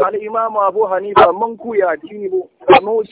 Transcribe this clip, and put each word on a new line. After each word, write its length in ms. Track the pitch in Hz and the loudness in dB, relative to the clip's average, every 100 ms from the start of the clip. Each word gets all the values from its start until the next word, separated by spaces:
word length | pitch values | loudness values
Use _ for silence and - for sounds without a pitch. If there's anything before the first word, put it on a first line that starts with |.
| 185 | -2
Al 100 | 208 | -2
Imam 360 | 214 226 226 214 | -6 -4 -2 0
Abu 260 | 196 190 214 | 0 0 0
Hanifa 460 | 185 202 196 180 | -2 0 4 4
man 220 | 180 233 226 | 2 -4 -6
ku 160 | 233 214 | -6 -2
ya 200 | 185 156 | 0 -2
dini 320 | 160 208 196 | -8 -10 -6
bo. 200 | 185 - _ - | -6 -6 _ 4
Amma 340 | 190 196 453 440 | 4 4 -4 -4